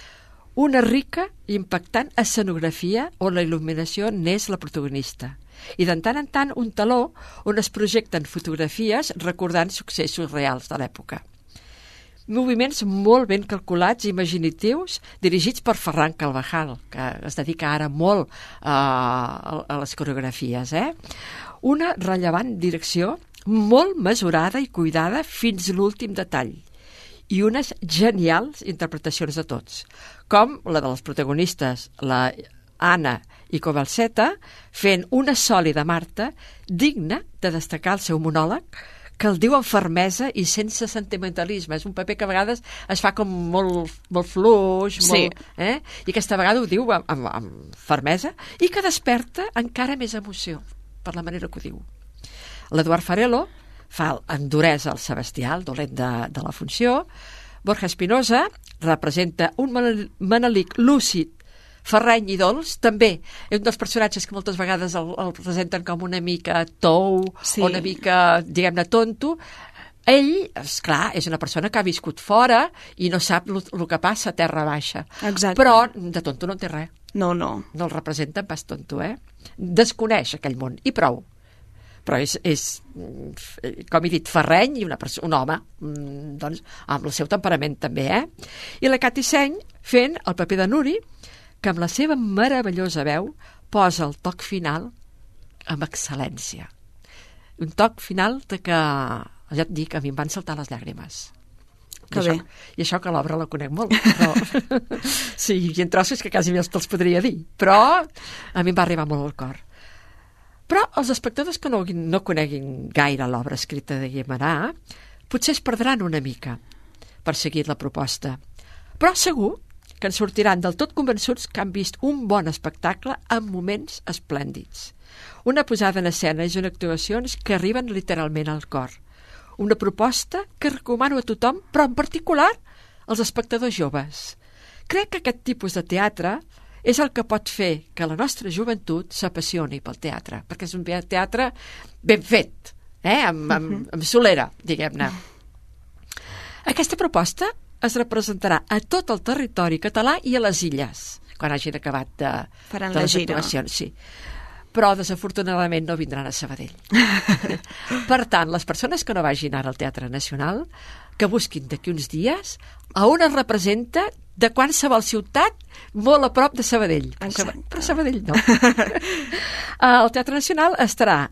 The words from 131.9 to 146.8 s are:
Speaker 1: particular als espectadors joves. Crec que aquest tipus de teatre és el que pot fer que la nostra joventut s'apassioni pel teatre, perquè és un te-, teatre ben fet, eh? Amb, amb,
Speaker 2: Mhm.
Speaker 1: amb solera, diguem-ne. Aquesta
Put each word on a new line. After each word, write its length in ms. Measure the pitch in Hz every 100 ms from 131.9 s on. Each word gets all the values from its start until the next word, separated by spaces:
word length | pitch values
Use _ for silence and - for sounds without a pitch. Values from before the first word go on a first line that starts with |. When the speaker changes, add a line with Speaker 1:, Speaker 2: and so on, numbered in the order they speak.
| 247
Speaker 1:
particular 520 | 294 320 339 302 349 466 - - - - -
als 160 | 220
espectadors 500 | 226 - 226 233 247
joves. 640 | 185 147 143 147 - - - - - - - -
Crec 240 | 381 415
que 80 | 381
aquest 220 | 254 247
tipus 320 | - 240 190
de 80 | 180
teatre 540 | 175 185 208 208 170 254 - - - - -
és 140 | 247
el 80 | 285
que 140 | - 226
pot 240 | 214 -
fer 380 | - 185 156 -
que 140 | - 165
la 80 | 156
nostra 360 | 262 - 208
joventut 560 | 170 233 214 - 165 -
s'apassioni 680 | - 214 170 - 175 147 143
pel 160 | - -
teatre, 460 | 160 117 - - -
perquè 220 | - 175
és 80 | 185
un 60 | 170
te-, 140 | 175 170
teatre 380 | 185 190 233 254 - - - - -
ben 220 | - 208
fet, 480 | - 214 - - - - - -
eh? 160 | 175 262 226
Amb, 240 | 160 151
amb, 200 | 160 160
Speaker 2:
Mhm. 160 | - -
Speaker 1:
amb 120 | 165 156
solera, 400 | 240 220 165 165 -
diguem-ne. 480 | - 151 151 143 135 185 - - - - - - - - - - - - - -
Aquesta 320 | - 269